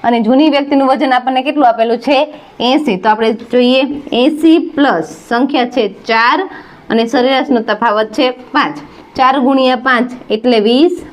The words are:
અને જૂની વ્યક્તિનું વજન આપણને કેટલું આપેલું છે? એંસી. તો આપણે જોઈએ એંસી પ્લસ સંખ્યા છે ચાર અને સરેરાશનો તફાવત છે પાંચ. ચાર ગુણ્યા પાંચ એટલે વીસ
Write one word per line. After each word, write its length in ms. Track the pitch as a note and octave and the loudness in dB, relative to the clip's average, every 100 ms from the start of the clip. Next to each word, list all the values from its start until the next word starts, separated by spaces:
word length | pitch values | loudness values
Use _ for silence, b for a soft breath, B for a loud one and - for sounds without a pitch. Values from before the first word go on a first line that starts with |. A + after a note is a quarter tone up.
અને 160 | A#3+ A#3 | 0 0
જૂની 300 | G#3+ C4 D#4 | 2 4 4
વ્યક્તિનું 380 | C#4+ C#4+ C#4 C4+ | 2 0 0 2
વજન 240 | C4 C4+ | 0 0
આપણને 300 | B3 B3 B3+ | 0 0 -2
કેટલું 260 | C4 D4+ B3+ | -2 0 2
આપેલું 300 | A3 A#3 A#3 | 2 0 -2
છે? 360 | C4 C#4 D4+ B B B | 0 0 0 B B B
એંસી. 360 | A#3+ C#4 D4 F#3 | 0 0 0 -2
તો 120 | A3 | 0
આપણે 240 | A3 A3+ | 0 0
જોઈએ 500 | A3 - B3 B3 B3+ C4 D4 - | -2 -2 2 2 2 0 -6 -6
એંસી 460 | A3+ C4 D4+ E4 E4 | 0 0 2 4 4
પ્લસ 460 | E4+ - C#4+ F3+ D#3 - - | 2 0 0 0 -4 -12 -6
સંખ્યા 360 | A#3 C#4 C#4+ | -2 0 -2
છે 240 | B3 C4 G#3+ | -2 -2 -4
ચાર 600 | G3 - A3+ A#3 D#4 F#4+ B B B - | -6 -2 0 2 0 -4 B B B -4
અને 160 | A3 A3+ | -2 0
સરેરાશનો 540 | C4+ B3 C4 C#4+ A#3+ | 0 2 0 0 -2
તફાવત 520 | A3+ G#3 A#3 G#3 G#3+ | -2 -2 0 0 -2
છે 180 | G#3+ B3+ | -2 -2
પાંચ. 460 | B3 - D4 D4+ D4 - B - - | -2 -4 -2 -2 -6 -16 B -14 0
ચાર 240 | C4 C4+ | 0 2
ગુણ્યા 360 | C#4 C4+ B3+ B3+ | 2 2 2 0
પાંચ 340 | C4 B3 B3 - - | 0 -2 -2 -8 -6
એટલે 300 | A3 B3 A3+ | -2 0 2
વીસ 440 | G#3 B3 E4+ - - | 2 2 2 0 -12